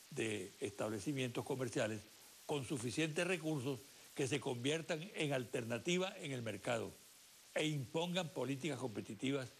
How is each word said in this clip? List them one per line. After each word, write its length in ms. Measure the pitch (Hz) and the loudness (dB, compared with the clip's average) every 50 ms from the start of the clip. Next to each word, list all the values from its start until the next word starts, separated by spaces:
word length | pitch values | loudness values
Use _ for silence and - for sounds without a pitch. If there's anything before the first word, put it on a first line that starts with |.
| - - | -16 -6
de 460 | 156 131 117 110 110 101 92 - - - | -2 0 2 2 2 0 -2 -6 -4 -4
establecimientos 840 | - 104 - - 113 107 110 104 - 156 139 135 127 120 117 147 - | -4 -4 -2 -2 0 0 0 0 0 0 0 0 0 0 0 -2 -2
comerciales 560 | - 139 123 131 113 - 143 110 107 110 104 - - - - - - - - - | 0 0 0 0 0 2 2 2 2 0 -2 -6 -10 -18 -20 -20 -20 -20 -12 -4
con 180 | - 151 143 123 | -2 -2 -2 0
suficientes 640 | - 156 123 113 123 107 156 160 160 151 180 175 | -2 -2 -2 0 0 2 2 2 2 2 2 2
recursos 540 | 175 190 165 156 156 156 139 117 143 131 - - - - - - - - | 2 2 2 2 0 0 2 2 0 -2 -2 -6 -12 -18 -20 -20 -8 -2
que 120 | - 139 | 0 2
se 140 | 123 151 123 | 2 2 2
conviertan 720 | - 139 127 120 120 139 156 165 156 - 175 151 175 214 - | 2 0 0 2 2 2 2 2 0 -2 -2 -2 -2 -6 -2
en 180 | - 156 139 139 | 0 2 2 2
alternativa 800 | 131 123 - - 131 117 113 120 110 - 175 175 180 185 196 - - | 2 2 0 0 -2 0 0 -2 0 2 4 4 4 4 0 -2 -6
en 140 | - 143 | -6 -4
el 80 | 135 123 | -4 -2
mercado 540 | 113 107 101 - - 131 120 110 101 95 - - - - - - - - - - - - | -2 -4 -4 -2 0 0 2 2 0 -2 -6 -12 -18 -20 -20 -20 -20 -20 -20 -20 -20 -4
e 140 | - - 156 | 0 2 2
impongan 640 | 156 151 143 123 - - 160 170 180 175 185 175 139 | 2 2 0 -2 0 0 0 2 2 2 0 0 0
políticas 480 | - 139 123 131 139 127 170 151 135 110 | -2 0 0 0 0 0 0 -2 0 0
competitivas 760 | 131 120 101 107 98 - 110 - 135 131 139 135 127 113 - - | -2 -2 -2 -4 -4 -4 -6 -2 0 0 0 0 -2 -4 -10 -16